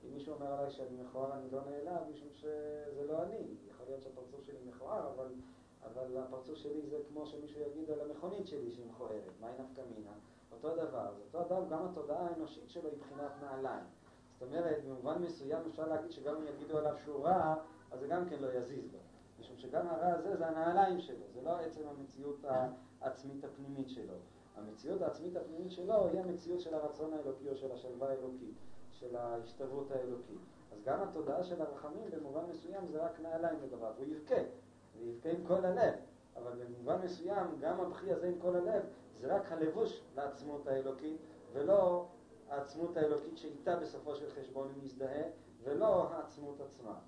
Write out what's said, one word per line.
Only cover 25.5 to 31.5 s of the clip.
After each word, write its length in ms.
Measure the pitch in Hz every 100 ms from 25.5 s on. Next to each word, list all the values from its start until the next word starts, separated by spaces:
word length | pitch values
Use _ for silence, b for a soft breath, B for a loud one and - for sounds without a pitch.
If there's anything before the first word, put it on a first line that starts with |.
| 160 185
שלו 360 | 185 180 220 180
היא 120 | 180
המציאות 400 | 185 180 170 175
של 140 | 170
הרצון 380 | 156 147 147 156
האלוקי 360 | 156 139 135 135
או 80 | 131
של 160 | 135
השלווה 380 | 123 127 123 135
האלוקית, 440 | 135 131 127 120 - B B B
של 260 | - 123 120
ההשתוות 720 | 120 117 113 - 135 139 139
האלוקית. 500 | 135 123 120 120 95 - B B
אז 100 | 104
גם 180 | 123 156
התודעה 400 | 190 160 147 151
של 200 | 180